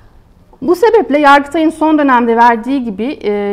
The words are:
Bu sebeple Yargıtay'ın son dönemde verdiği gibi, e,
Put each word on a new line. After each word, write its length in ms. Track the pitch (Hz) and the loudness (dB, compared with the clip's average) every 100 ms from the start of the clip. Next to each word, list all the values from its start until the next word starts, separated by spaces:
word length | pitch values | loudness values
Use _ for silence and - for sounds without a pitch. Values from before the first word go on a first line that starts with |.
| _ _ _ _ _ - | _ _ _ _ _ -10
Bu 140 | 262 349 | -4 0
sebeple 440 | 466 440 330 277 | 2 2 0 0
Yargıtay'ın 500 | 294 285 285 339 320 | 4 2 2 -2 -2
son 280 | 320 311 311 | 0 0 0
dönemde 400 | 277 247 240 226 | 2 0 0 2
verdiği 460 | 240 233 226 277 | 2 2 -2 -6
gibi, 220 | 233 190 233 | -6 -8 -8
e, 260 | 302 208 208 202 | -6 -6 -4 -4